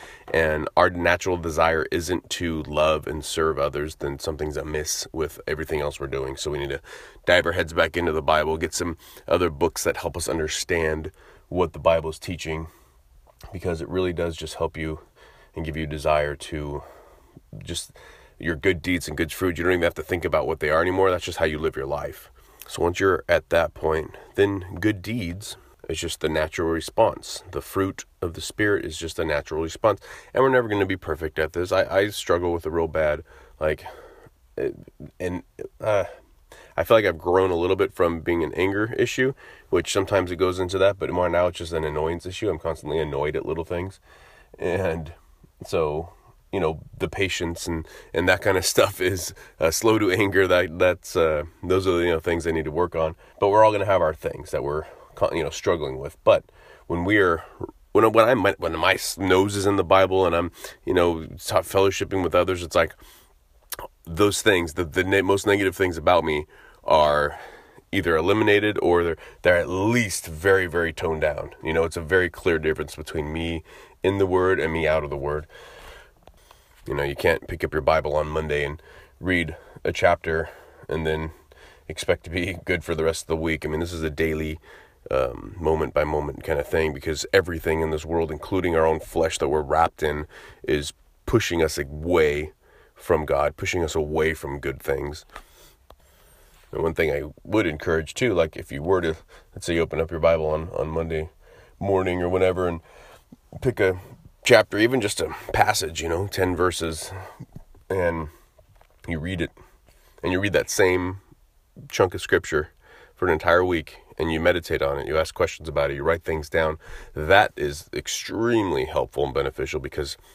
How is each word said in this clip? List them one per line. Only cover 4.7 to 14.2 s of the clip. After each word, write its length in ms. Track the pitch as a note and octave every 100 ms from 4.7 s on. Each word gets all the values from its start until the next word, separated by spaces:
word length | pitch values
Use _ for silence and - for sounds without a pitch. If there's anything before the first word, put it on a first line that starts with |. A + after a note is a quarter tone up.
| D2+ D2+ - -
with 260 | - D2+ - -
everything 360 | D2+ D#2 D#2
else 180 | D2 C#2+
we're 60 | C#2
doing. 300 | C2+ C2 C#2
So 120 | D2+
we 80 | D2
need 120 | C#2
to 100 | C#2 - - - - -
dive 180 | F2+
our 80 | E2
heads 220 | F2 E2
back 200 | E2 E2
into 180 | F2 E2+
the 100 | D#2
Bible, 340 | D2 D#2 D2+ D#2+
get 160 | E2
some 240 | - F2 E2 - - -
other 220 | F2+ F2
books 340 | C#2+ E2 -
that 140 | - -
help 180 | E2+ F2
us 120 | -
understand 840 | E2 D#2 - - E2+ D#2+ D#2 D#2+ - - - _
what 260 | F2 F2
the 40 | D#2+
Bible 300 | E2 E2 D#2
is 100 | D#2
teaching, 500 | - E2+ D#2+ D#2+ E2 - _ _ _ - _ _ -
because 300 | F2+ F#2 E2
it 60 | -
really 260 | F2+ F#2
does 200 | E2+